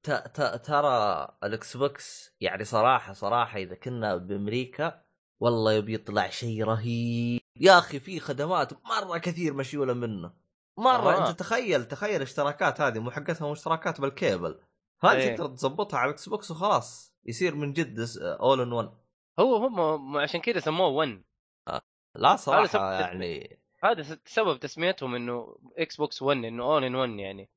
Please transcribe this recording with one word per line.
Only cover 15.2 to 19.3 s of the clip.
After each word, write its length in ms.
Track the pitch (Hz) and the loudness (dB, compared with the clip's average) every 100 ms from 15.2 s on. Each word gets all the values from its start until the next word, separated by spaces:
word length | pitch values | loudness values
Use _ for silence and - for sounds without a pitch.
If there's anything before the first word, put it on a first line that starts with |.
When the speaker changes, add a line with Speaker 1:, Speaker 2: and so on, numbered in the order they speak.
| 127 113 | 2 0
Speaker 1:
تقدر 200 | 143 127 | -6 -2
تظبطها 420 | 135 156 202 139 | -2 0 -2 0
على 120 | 131 | 0
الإكس 200 | 143 - | -2 -6
بوكس 220 | 214 - | -8 -6
وخلاص 680 | 160 202 151 - - - _ - | -4 2 2 0 -16 -20 _ -12
يصير 300 | 113 180 147 | -2 -2 0
من 180 | 143 | -4
جد 300 | 139 135 107 | -2 -4 -4
س-، 160 | 117 113 | -6 -4
all 400 | 85 - 123 135 123 | -6 0 2 4 2
in 180 | 120 | -2
one. 60 | 110 - _ _ _ | -4 -10 _ _ _